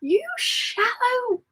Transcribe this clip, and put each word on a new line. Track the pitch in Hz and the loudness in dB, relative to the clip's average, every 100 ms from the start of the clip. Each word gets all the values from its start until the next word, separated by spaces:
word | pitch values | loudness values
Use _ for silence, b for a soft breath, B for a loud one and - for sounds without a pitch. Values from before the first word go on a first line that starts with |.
You | 277 359 659 719 | 2 2 2 -6
shallow | 659 - - - 440 466 494 508 494 359 _ | -4 -2 -4 0 0 2 2 2 0 -4 _